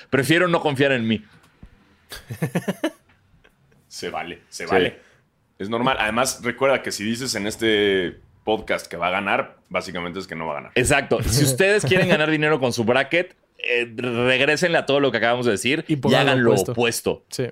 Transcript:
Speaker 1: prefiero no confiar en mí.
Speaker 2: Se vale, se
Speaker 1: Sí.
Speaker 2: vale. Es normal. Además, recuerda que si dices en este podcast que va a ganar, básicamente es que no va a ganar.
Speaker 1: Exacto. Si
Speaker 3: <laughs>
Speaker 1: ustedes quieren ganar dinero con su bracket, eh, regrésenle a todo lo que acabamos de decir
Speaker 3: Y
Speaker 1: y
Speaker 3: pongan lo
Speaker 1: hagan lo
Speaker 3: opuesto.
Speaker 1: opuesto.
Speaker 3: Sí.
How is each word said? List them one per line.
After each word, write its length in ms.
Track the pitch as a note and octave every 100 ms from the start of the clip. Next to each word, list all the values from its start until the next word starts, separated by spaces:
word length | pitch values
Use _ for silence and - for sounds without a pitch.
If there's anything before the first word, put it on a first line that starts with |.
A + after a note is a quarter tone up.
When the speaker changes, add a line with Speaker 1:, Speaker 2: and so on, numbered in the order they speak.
| -
Speaker 1:
prefiero 380 | C3+ C#3 E3 F3+
no 100 | E3+
confiar 300 | D3+ C3 C#3
en 160 | B2+ A2+
mí. 160 | G#2+ - - _ _ - _ _ _ _ - - A2+ C#3+ F3 - - D#4 - _ _ _ _ _ _ _ _ _
Speaker 2:
Se 240 | - F2
vale, 300 | E2 E2 D#2 _
se 180 | - E2+
Speaker 1:
Sí. 40 |
Speaker 2:
vale. 280 | F#2 F2 - _ _ _ _ _ -
Es 100 | G2+
normal. 280 | A#2 B2+ -
Además, 420 | G#2+ A#2 C3+ -
recuerda 380 | A#2 A#2+ C3+ B2+
que 100 | G2+
si 100 | -
dices 300 | G#2+ A#2 C3
en 120 | A2 G2+
este 720 | - A2+ G#2 G#2 F#2+ E2+ - - _
podcast 420 | - A2 - F2 -
que 100 | E2+
va 120 | F2
a 20 |
ganar, 480 | F#2 G2 B2+ - - -
básicamente 500 | F2+ - F2 F2 F#2
es 80 | F2+
que 100 | E2
no 100 | D#2+
va 60 |
a 20 | D2
ganar. 160 | -
Speaker 1:
Exacto. 480 | B2+ A#2+ C#3+ - C#3+
Si 220 | G#2 B2
Speaker 3:
<laughs> 0 |
Speaker 1:
ustedes 400 | C#3 B2+ F#3+ G#3
quieren 240 | C3+ F#3 F#3
ganar 220 | D#3 D#3
dinero 300 | D3+ D3+ D3+
con 120 | B2+
su 120 | A#2+
bracket, 500 | A2 B2+ C3+ E3+ F#3 _ _ -
eh, 340 | - B2 A#2+ A2+
regrésenle 840 | B2 A#2 B2 B2+ C#3+ D3 E3+ D#3
a 80 | -
todo 140 | C#3
lo 100 | C3+
que 60 | A2
acabamos 280 | A2+ B2 A#2+
de 60 |
decir 320 | G2 A#2+ D#3+ D#3
Speaker 3:
Y 60 |
Speaker 1:
y 20 | D3
Speaker 3:
pongan 300 | - B2+ C#3
lo 60 |
Speaker 1:
hagan 120 | C3
lo 60 | A#2
Speaker 3:
opuesto. 200 | G2 F#2
Speaker 1:
opuesto. 520 | A#2+ A#2 - G2 - _
Speaker 3:
Sí. 180 | - A#2+